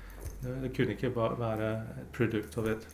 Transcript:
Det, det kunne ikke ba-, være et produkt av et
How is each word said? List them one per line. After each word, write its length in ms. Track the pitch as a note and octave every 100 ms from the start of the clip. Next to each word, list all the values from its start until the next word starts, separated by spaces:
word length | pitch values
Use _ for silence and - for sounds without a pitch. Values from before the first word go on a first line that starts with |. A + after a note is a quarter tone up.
| - - - -
Det, 160 | B2+ C3 C3
det 80 | C3+
kunne 160 | A#2+
ikke 220 | G2+ B2+
ba-, 180 | A#2+ A2+ A#2
være 300 | A2+ A2 A2 A2 A2+ -
et 100 | -
produkt 460 | - A2 G#2+ - A#2+
av 80 | A2
et 160 | G#2+ -